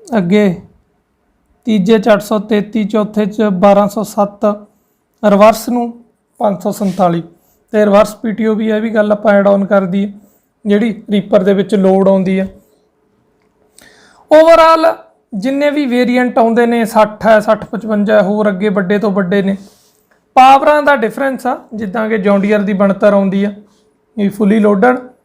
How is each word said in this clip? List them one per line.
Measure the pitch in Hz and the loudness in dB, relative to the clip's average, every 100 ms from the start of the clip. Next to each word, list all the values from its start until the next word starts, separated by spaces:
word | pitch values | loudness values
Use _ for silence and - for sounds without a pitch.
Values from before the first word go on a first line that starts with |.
| - 226 | -6 -4
ਅੱਗੇ | 175 208 202 165 - _ _ _ _ _ _ _ _ _ - | 0 2 0 -2 -12 _ _ _ _ _ _ _ _ _ -4
ਤੀਜੇ | 214 180 226 | -2 2 0
'ਚ | 220 | 2
ਅੱਠ | 202 | 0
ਸੌ | - 214 | 0 -6
ਤੇਤੀ, | 208 208 208 220 | -2 -4 -4 -4
ਚੌਥੇ | 202 214 208 208 214 | -4 -2 -4 -4 -4
'ਚ | 214 | -2
ਬਾਰਾਂ | 214 180 202 202 202 | -2 2 4 4 2
ਸੌ | 226 | -4
ਸੱਤ, | 196 - 202 202 214 208 - _ _ _ _ - | -8 -4 -4 -2 -4 -4 -12 _ _ _ _ -4
ਰਿਵਰਸ | 208 196 214 220 - | 0 4 4 2 -2
ਨੂੰ | 247 240 233 _ _ _ - | -4 -6 -10 _ _ _ -6
ਪੰਜ | 220 190 | -4 -4
ਸੌ | 208 | -6
ਸੰਤਾਲੀ | - 202 180 180 170 165 _ _ _ - | -4 -4 0 0 -2 -6 _ _ _ -6
ਤੇ | 214 208 | 0 2
ਰਿਵਰਸ | 202 214 214 | 2 2 -2
ਪੀ | 226 | -8
ਟੀ | 202 220 | -4 -4
ਓ | 214 | -2
ਵੀ, | 220 | -2
ਇਹ | 214 | -4
ਵੀ | 226 | -2
ਗੱਲ | 214 208 | -2 -2
ਆਪਾਂ | 208 220 | 0 2
ਐਡ | 202 202 | 2 2
ਆਨ | 202 190 | 0 0
ਕਰ | 202 190 | -2 0
ਦਈਏ, | 196 202 - _ _ _ _ 208 | -4 -6 -10 _ _ _ _ -2
ਜਿਹੜੀ | 208 226 185 - | 0 0 -6 -4
ਰੀਪਰ | 202 202 214 | -4 0 0
ਦੇ | 185 | 2
ਵਿੱਚ | 196 196 208 | 0 0 0
ਲੋਡ | 190 190 196 | 2 2 2
ਆਉਂਦੀ | 196 185 190 | 0 0 -4
ਹੈ। | 190 - _ _ _ _ _ _ _ _ _ _ _ _ - _ _ _ - | -6 -10 _ _ _ _ _ _ _ _ _ _ _ _ -20 _ _ _ 2
Overall | 311 320 330 320 330 320 320 - _ _ | 4 6 6 6 4 2 -2 -12 _ _
ਜਿੰਨੇ | 202 233 277 294 | -8 -4 -2 -2
ਵੀ | 285 277 | -2 -2
ਵੇਰੀਐਂਟ | 247 247 247 247 247 | 0 0 0 0 0
ਆਉਂਦੇ | 226 226 233 | 0 2 0
ਨੇ, | 233 220 | 0 0
ਸੱਠ | 226 214 214 214 | 0 0 0 2
ਹੈ, | 214 | 2
ਸੱਠ | 214 214 - | 2 -4 -4
ਪਚਵੰਜਾ | 208 220 208 202 214 | -10 -4 -2 2 2
ਹੈ, | |
ਹੋਰ | 190 208 214 | 2 0 -2
ਅੱਗੇ | 185 214 | -2 -2
ਵੱਡੇ | 202 185 208 | -2 -2 -2
ਤੋਂ | 208 | -2
ਵੱਡੇ | 196 180 202 | -2 -2 -2
ਨੇ। | 196 190 - _ _ _ _ _ _ | -2 -6 -10 _ _ _ _ _ _
ਪਾਵਰਾਂ | - 262 269 302 302 | 4 6 6 4 2
ਦਾ | 285 277 | 2 0
ਡਿਫਰੈਂਸ | 220 214 277 262 247 | -2 -4 -6 -4 -6
ਆ, | 269 - | -8 -10
ਜਿੱਦਾਂ | 214 214 220 220 | -12 -8 -6 -4
ਕਿ | 220 | -2
ਜੌਨ | 196 202 | 0 0
ਡੀਅਰ | 196 208 | 0 -2
ਦੀ | 202 | -2
ਬਣਤਰ | 202 202 196 214 | 0 0 2 2
ਆਉਂਦੀ | 202 196 196 | 2 0 -2
ਆ, | 202 202 - _ _ _ _ - | -4 -6 -20 _ _ _ _ -4
ਇਹ | 202 | -4
ਫੁੱਲੀ | - 202 220 | 0 0 2
ਲੋਡਡ, | 208 202 247 254 - _ | 2 2 2 0 -6 _